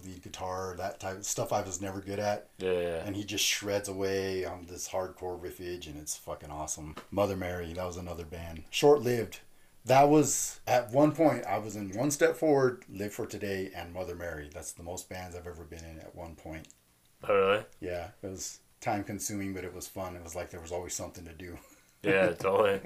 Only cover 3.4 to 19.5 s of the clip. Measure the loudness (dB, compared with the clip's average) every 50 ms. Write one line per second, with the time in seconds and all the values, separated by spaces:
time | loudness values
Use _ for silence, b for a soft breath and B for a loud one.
3.4 | 2 2 0 0 0 0 0 0 0 -2 -4 -2 0 0 2 0 0 0 -2 -2
4.4 | -4 -4 -6 -10 -12 -14 -12 -10 -10 -4 -2 -2 -2 -4 -6 -8 -6 -6 -6 -6
5.4 | -8 -10 -10 -8 -8 -8 -8 -8 -8 -10 -12 -10 -8 -8 -10 -8 -8 -10 -10 -10
6.4 | -10 -10 -8 -8 -6 -6 -6 -8 -8 -10 -12 -12 -12 -4 2 2 2 2 2 -2
7.4 | -4 -4 -4 -4 -6 -6 -6 -6 -6 -6 -6 -8 -8 -8 -8 -8 -10 -10 -10 -10
8.4 | -10 -10 -10 -12 -12 -6 0 6 8 8 8 8 6 2 2 2 0 -4 -6 -12
9.4 | -18 b b b b b b b 2 6 8 10 10 10 10 8 8 6 2 0
10.4 | -2 -4 -6 -8 0 2 4 4 4 4 6 6 6 6 8 6 6 6 6 4
11.4 | 0 0 -2 -2 -2 -4 -6 -6 -6 -4 -2 0 0 0 4 4 4 4 4 4
12.4 | 4 6 6 8 6 4 4 0 -6 -12 -6 -6 -4 -4 -4 -6 -6 -6 -6 -6
13.4 | -4 -2 -2 -2 -2 -4 -6 -10 -10 -8 -8 -6 -6 -6 -6 -6 -6 -6 -6 -8
14.4 | -10 -10 -12 -12 -12 -12 -12 -10 -10 -8 -8 -8 -10 -10 -10 -10 -10 -10 -10 -10
15.4 | -10 -12 -12 -12 -14 -14 -14 -14 -14 -14 -14 -14 -14 -14 -14 -12 -12 -12 -12 -14
16.4 | -12 -12 -12 -12 -12 -16 -20 _ _ _ _ _ _ _ _ _ -2 2 4 4
17.4 | 6 6 4 2 0 -6 -12 -10 -8 -6 -6 -6 -8 -10 -12 _ -12 -10 -10 -8
18.4 | -10 -12 -12 -14 _ _ _ _ -4 -2 -2 -2 -2 -6 -6 -6 -6 -6 -6 -4
19.4 | -4 -4